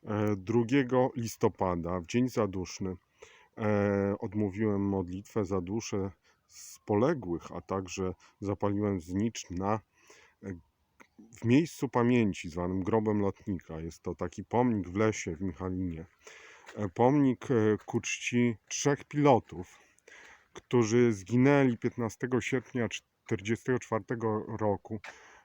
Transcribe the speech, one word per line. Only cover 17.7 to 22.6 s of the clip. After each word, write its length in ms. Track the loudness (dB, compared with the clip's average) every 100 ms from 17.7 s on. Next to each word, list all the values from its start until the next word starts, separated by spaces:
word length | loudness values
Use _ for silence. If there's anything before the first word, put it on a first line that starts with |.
| 2 0
ku 140 | -4
czci 560 | -4 -6 -2 2 2 0 _
trzech 360 | -2 0 0
pilotów, 720 | -4 2 6 6 2 -14 -14 -16 _ _ -20 -20 -20 -20 _
którzy 600 | -20 _ 2 4 6 4
zginęli 680 | 2 0 4 6 6 4 2
piętnastego 640 | -4 -2 -6 -4 -2 -2
sierpnia 480 | 0 -4